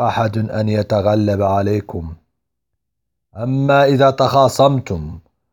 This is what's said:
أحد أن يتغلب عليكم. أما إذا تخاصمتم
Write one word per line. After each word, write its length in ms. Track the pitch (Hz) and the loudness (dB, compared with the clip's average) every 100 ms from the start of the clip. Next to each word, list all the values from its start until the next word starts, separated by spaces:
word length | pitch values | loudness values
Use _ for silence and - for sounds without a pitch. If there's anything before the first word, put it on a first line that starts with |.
أحد 380 | 117 113 110 110 | -2 0 -2 -2
أن 300 | 110 110 107 | -4 -2 -2
يتغلب 720 | 107 104 104 98 107 104 98 | -2 0 0 0 0 0 0
عليكم. 720 | 98 98 101 104 - 95 80 82 _ _ _ _ _ _ _ _ _ _ _ - | 0 0 -2 -4 -6 -10 -12 -14 _ _ _ _ _ _ _ _ _ _ _ -8
أما 480 | 123 135 139 139 | -4 -2 2 4
إذا 260 | 139 135 135 | 4 4 2
تخاصمتم 1080 | 131 127 135 131 - 139 135 - 90 76 85 _ _ _ | 2 0 2 2 4 2 2 -4 -8 -10 -14 _ _ _